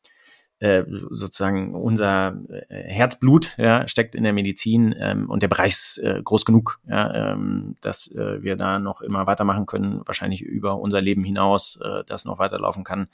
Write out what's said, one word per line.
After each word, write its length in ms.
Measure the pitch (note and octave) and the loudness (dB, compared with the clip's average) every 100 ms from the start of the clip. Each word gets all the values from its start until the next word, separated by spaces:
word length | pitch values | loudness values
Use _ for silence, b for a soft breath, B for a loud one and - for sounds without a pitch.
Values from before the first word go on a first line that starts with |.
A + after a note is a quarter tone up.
| b b b b b _ | b b b b b _
äh, 220 | G#2 F#2+ - F#2+ - | 2 2 2 -8 -10
sozusagen 640 | A2 G2 - G2 G2 F#2+ | -10 -8 -4 -2 -2 -4
unser, 640 | F2+ A2+ A2 G2+ F#2+ F#2+ F#2 - - - | -4 0 2 2 2 0 -4 -12 -16 -14
äh, 160 | G2+ | -14
Herzblut, 720 | F2+ F#2+ A#2+ - C3 D#3 - - | -6 0 0 4 6 6 6 2
ja, 300 | A2+ A#2 A#2+ | 4 4 2
steckt 260 | - A2+ | -2 -2
in 100 | - | 0
der 100 | A2 | 0
Medizin, 600 | G#2 G2+ F#2+ A2 A2+ A2+ - | 2 0 -2 2 4 4 2
ähm, 300 | G2+ G2+ G2+ | -2 -2 -2
und 120 | G2+ | 0
der 60 | F#2+ | 0
Bereich 240 | - G2 | 2 2
ist, 260 | - - - | 0 -2 -2
äh, 220 | G#2+ G2 | -2 -4
groß 220 | G#2+ G#2+ | 0 2
genug, 360 | - A2+ A2+ - - | 6 4 4 -4 -4
ja, 460 | G#2 G#2+ G#1+ G#1 | -2 0 -2 -2
ähm, 440 | G1+ G1+ G1+ G1+ G#1 | -2 -2 -4 -6 -8
dass, 340 | G1+ - - | -8 -6 -6
äh, 300 | - G#2 G2+ | -6 -6 -6
wir 140 | G2 F#2+ | -4 -2
da 200 | F#2+ G2 | -2 -2
noch 220 | G2+ - | -4 -6
immer 260 | - G2 F#2+ | -4 -2 0
weitermachen 400 | G2+ G2+ G2 G2+ | 2 2 2 0
können, 360 | G2+ G2 G2+ G2+ | -2 -2 -4 -6
wahrscheinlich 360 | - G2 F#2+ | -6 -4 -4
über 360 | - A2 G2+ G2 | -6 -4 -2 -2
unser 200 | G2+ G2+ | 0 0
Leben 240 | G2 G2 | 2 0
hinaus, 560 | F#2+ G2 G2 G2 - - | 0 2 4 2 0 -8
äh, 220 | G#2+ G2 G2 | -8 -6 -6
das 200 | G2+ - | -8 -6
noch 140 | G2 | -2
weiterlaufen 440 | G2 G2 G2 F#2+ | -2 -2 -4 -4
kann, 240 | F#2 F#2+ F#2+ | -6 -6 -6